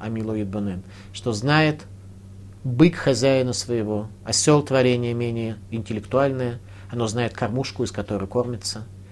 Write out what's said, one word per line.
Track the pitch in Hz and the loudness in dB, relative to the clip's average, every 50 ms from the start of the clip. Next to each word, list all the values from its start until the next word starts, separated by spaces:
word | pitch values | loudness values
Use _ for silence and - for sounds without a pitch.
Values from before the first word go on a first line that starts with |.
ами | - 110 113 113 | -8 -6 -4 -4
ло | 110 110 110 107 | -4 -2 -2 -2
идбанен». | 107 98 101 104 101 101 90 90 - - - - - - | -2 -4 -4 -4 -2 -2 -4 -6 -8 -12 -18 -18 -18 -16
Что | - - - 123 | -14 -6 -2 -2
знает | 107 101 120 143 151 156 156 151 151 - - - - - - - - - - - - - - - - - - | -2 0 2 4 6 6 6 4 2 -2 -6 -18 -18 -18 -18 -18 -18 -18 -18 -18 -18 -18 -18 -18 -18 -8 -6
бык | 131 120 123 165 175 - | -4 6 8 6 6 6
хозяина | - - 143 131 107 131 135 135 131 127 127 | 4 2 2 2 4 4 4 4 4 2 0
своего, | 120 - - 120 120 117 104 104 107 104 107 107 - - - | -2 -4 -2 -2 0 0 0 0 -2 -2 -4 -6 -12 -14 -6
осёл | 110 107 - - 151 151 147 | -2 -2 2 6 6 6 6
творение | 143 - 131 131 127 127 123 120 120 120 117 | 6 4 4 4 6 6 4 2 0 -2 -2
менее | 120 120 120 117 117 113 113 107 98 98 101 | -2 -2 -2 -2 -2 -4 -4 -6 -8 -10 -8
интеллектуальное, | 113 113 101 - 110 104 104 - 131 131 139 139 135 127 127 120 120 123 - - - - - - | -6 -6 -6 -4 -6 -6 -4 0 2 4 4 4 2 0 -2 -4 -4 -6 -12 -16 -18 -18 -14 -8
оно | 120 120 117 | -4 -2 -2
знает | 107 104 123 120 113 - | 0 0 0 -2 -2 -2
кормушку, | - 123 104 110 135 131 - - - 120 | -2 -2 -2 0 -2 -2 -4 -4 -4 -4
из | 98 | -4
которой | - 104 101 - 107 95 95 | -4 -6 -4 -4 -4 -4 -4
кормится. | 95 - 123 120 123 120 101 - - - 110 110 - - - - - | -2 -2 -2 -2 0 -4 -6 -6 -8 -8 -8 -10 -14 -16 -18 -18 -18